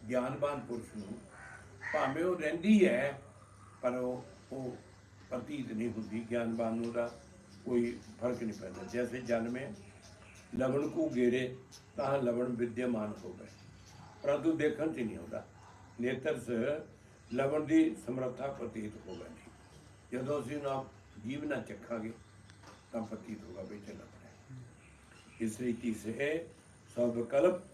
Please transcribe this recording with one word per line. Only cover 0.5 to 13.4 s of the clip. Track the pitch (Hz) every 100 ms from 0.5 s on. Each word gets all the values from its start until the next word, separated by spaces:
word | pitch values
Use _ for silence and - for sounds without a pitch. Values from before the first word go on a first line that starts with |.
| 135
ਪੁਰਸ਼ | - 117 104 107
ਨੂੰ | 98 - - - - - - - -
ਭਾਵੇਂ | 156 139 143
ਉਹ | 180 175
ਰਹਿੰਦੀ | 151 165 202 214 180
ਹੈ, | 120 139 135 - - - - - -
ਪਰ | 123
ਉਹ, | 127 127 127 - - -
ਉਹ | 135 127 - - - - - -
ਪ੍ਰਤੀਤ | 123 107 147 120
ਨਹੀਂ | 107 117
ਹੁੰਦੀ। | 107 101 110 113
ਗਿਆਨਵਾਨ | 120 117 113 113
ਨੂੰ | 113 117
ਉਹਦਾ | 117 117 - - - - -
ਕੋਈ | - 123 120 - - -
ਫਰਕ | 120 120
ਨਹੀਂ | 113 98
ਪੈਂਦਾ। | 95 90
ਜੈਸੇ | 95 - 120 123
ਜਲ | 117 117 117
ਮੇਂ | 123 139 - - - - - - - - 117
ਲਵਣ | 131 139 156
ਕੋ | 165 156
ਗੇਰੇ | 123 120 123 127 - - - - -
ਤਾਂ | 139 139
ਲਵਣ | 123 117
ਵਿਦਿਆਮਾਨ | 123 117 120 110 123 113 107 104
ਹੋ | 92
ਗਏ, | 92